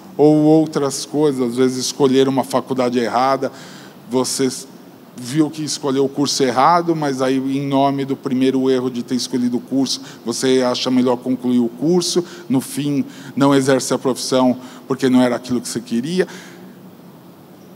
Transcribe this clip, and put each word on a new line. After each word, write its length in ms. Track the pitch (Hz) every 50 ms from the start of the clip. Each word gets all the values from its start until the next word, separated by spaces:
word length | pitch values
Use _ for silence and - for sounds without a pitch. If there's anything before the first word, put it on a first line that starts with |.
| - - -
ou 280 | - 143 151 151 151 151
outras 640 | 151 156 160 156 156 156 156 143 139 139 - -
coisas, 440 | - - 143 156 151 135 127 127 120
às 80 | 117 123
vezes 300 | 131 127 127 127 127 -
escolher 420 | - - 147 135 127 135 135 135
uma 140 | 135 131 120
faculdade 520 | - - - - - 135 127 123 123 123 123
errada, 540 | 117 107 104 120 131 135 135 131 131 123 - - - - - - - - - - - -
você 380 | 113 151 165 160 - - 135 127 - - - - - - - - - - - - - -
viu 300 | 123 120 131 160 156 143
que 140 | - 156 156
escolheu 420 | 135 - - - 143 131 135 139
o 40 | 135
curso 340 | - - 147 127 - - 139
errado, 520 | 127 113 127 135 156 175 175 170 170 165
mas 240 | 165 151 143 135 127
aí 180 | 135 131 135 135 131 135 135 139
em 80 | 143
nome 400 | 143 139 135 139 139 139 139 139
do 100 | 135 139
primeiro 540 | 131 - 139 131 127 131 131 131 131 131 131
erro 220 | 131 127 123 131
de 100 | 123 120
ter 140 | 120 - 131
escolhido 420 | 123 - - - 127 123 123 120 117
o 20 |
curso, 400 | 120 - 131 135 135 123 - - - - - - -
você 380 | 113 117 - - 131 131 131
acha 300 | 127 123 127 123 - 131
melhor 260 | 127 127 123 127 123 120
concluir 400 | - 127 131 127 - 123 123 123
o 100 | 120 113
curso, 560 | - - 135 160 180 180 170 - - 180 170 - - - - -
no 140 | 123 131
fim 420 | 123 - - 135 143 143 143 139 127 - - - - - -
não 200 | - 139 139 139
exerce 360 | 135 131 139 135 127 120 -
a 60 | 135 120
profissão 580 | - 135 120 - - - 135 127 127 127 120 - - - - - - -
porque 220 | 135 123 139 131
não 100 | 127 127
era 160 | 127 123 117
aquilo 240 | 113 - - 127 117
que 80 | - -
você 140 | - 120
queria. 460 | 107 - 117 117 123 151 180 185 185 185 - - - - - - - - - - - - - - - - - - - - - - - - - - - - -